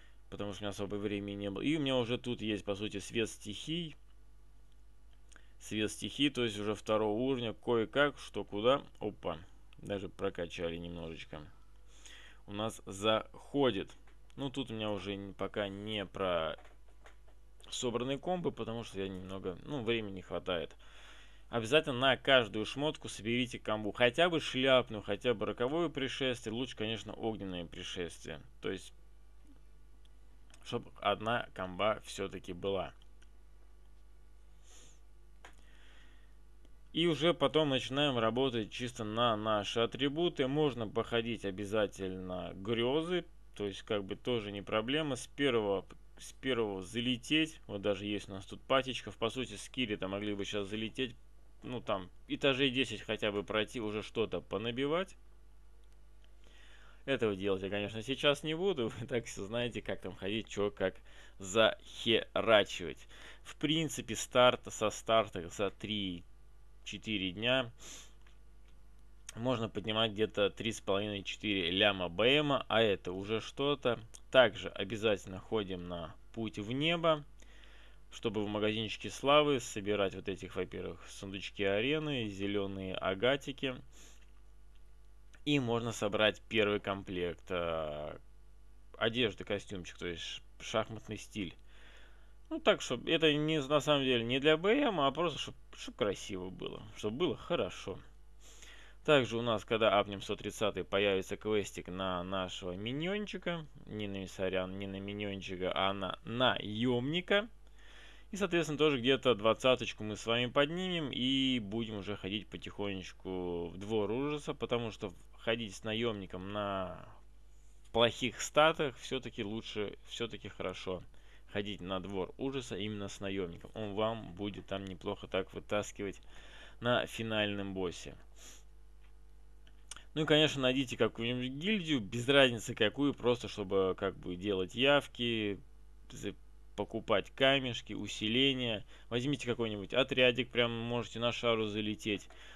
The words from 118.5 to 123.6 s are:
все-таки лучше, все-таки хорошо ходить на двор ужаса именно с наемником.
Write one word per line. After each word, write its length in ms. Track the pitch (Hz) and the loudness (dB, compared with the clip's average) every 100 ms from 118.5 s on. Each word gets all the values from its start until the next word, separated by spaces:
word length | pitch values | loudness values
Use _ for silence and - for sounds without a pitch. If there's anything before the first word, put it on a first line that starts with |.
| 151 156 165 147 - | 6 6 4 -2 -4
все-таки 460 | - 131 113 - | -6 -6 -4 -4
лучше, 520 | 101 110 - 107 101 - - | -4 -4 -4 -4 -4 -6 -10
все-таки 400 | - 113 104 101 | -6 -6 -6 -10
хорошо 560 | - 95 92 95 90 - - - - - | -6 -6 -4 -6 -6 -8 -16 -18 -18 -8
ходить 280 | 104 101 92 | -4 -4 -6
на 200 | 90 95 | -4 -4
двор 340 | 95 98 90 - | -2 -4 -4 -4
ужаса 380 | 135 135 120 95 | -4 -4 -4 -4
именно 320 | 107 104 98 | -4 -4 -6
с 120 | - | -6
наемником. 500 | 98 98 87 85 | -4 -2 -4 -6